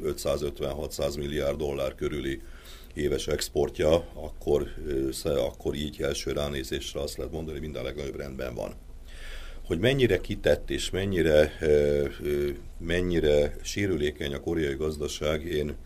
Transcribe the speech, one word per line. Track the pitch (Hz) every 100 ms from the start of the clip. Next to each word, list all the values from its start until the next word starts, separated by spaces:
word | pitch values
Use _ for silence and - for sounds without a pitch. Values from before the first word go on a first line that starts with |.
ötszázötven-hatszáz | 76 71 78 73 73 71 71 69 73 - 71 73
milliárd | 71 73 69 73
dollár | 73 69 67
körüli | 65 73 73 67 69 - - - - -
éves | 78 71 67 -
exportja, | 76 - 76 71 - 78 82 -
akkor, | - 78 - - 73 71 - 78
ö, | 67 67
sze-, | 64 82 71
akkor | 64 - 80
így | 71 73 71
első | 71 71 71
ránézésre | 69 71 71 - 71 - -
azt | 71 -
lehet | 64
mondani, | 80 78
hogy | 73
minden | 76 67
legnagyobb | 64 71 69 67
rendben | 71 65 64
van. | 57 50 - - - - - - - - - -
Hogy | 85
mennyire | 113 139 123 90
kitett | - - - 78 -
és | 69 -
mennyire, | 90 98 90 80 76 76 -
ö, | 78 73 73 71 71 -
ö, | 73 71 73 71 - -
mennyire | 82 87 90 85 76 73 73 -
sérülékeny | - - 101 82 73 69 73
a | 69
koreai | 71 85 73
gazdaság, | 69 78 76 71 - 76 78
én | 82 76 73 73